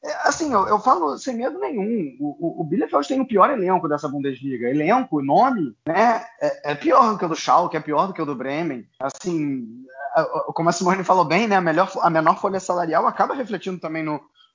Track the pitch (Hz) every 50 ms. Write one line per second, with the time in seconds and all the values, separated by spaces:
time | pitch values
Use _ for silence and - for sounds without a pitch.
0 | - - 302 - 302 - 285 - 330 302 254 202 190 185 208 214 - 254 277 359
1 | 330 285 262 214 - 277 247 226 240 285 294 359 403 403 302 220 190 214 233 226
2 | 170 139 123 127 147 147 143 - 170 165 - - 170 147 156 226 311 - - 285
3 | 285 - 277 262 262 - 226 196 185 240 294 233 185 180 185 180 165 156 147 143
4 | 156 147 139 143 135 139 131 120 131 139 131 113 120 120 135 147 151 165 220 254
5 | 254 - 160 147 139 139 143 180 226 269 262 214 160 123 110 _ _ 151 165 185
6 | 220 - 175 - - - - _ 143 147 139 - - 143 147 147 - 320 523 277
7 | 254 226 208 185 190 170 160 143 - - 131 156 180 170 - 156 151 151 147 147
8 | 175 190 185 - 160 147 143 120 - 135 139 151 170 165 135 120 104 _ _ _
9 | 131 139 135 - - 180 175 160 151 143 139 131 120 110 113 123 131 131 - 135
10 | 139 139 - 156 156 - - 156 139 - 160 - 165 170 170 - 190 180 185 190
11 | 180 - 185 185 175 147 160 185 233 220 202 190 180 165 156 165 190 185 - -
12 | - 175 165 160 156 160 175 170 - 196 190 190 - - 185 175 175 160 156 165
13 | 220 247 - - 196 254 - 269 254 196 220 175 - 190 185 170 - 165 156 160
14 | 156 156 151 143 - _ _ _ _ _ _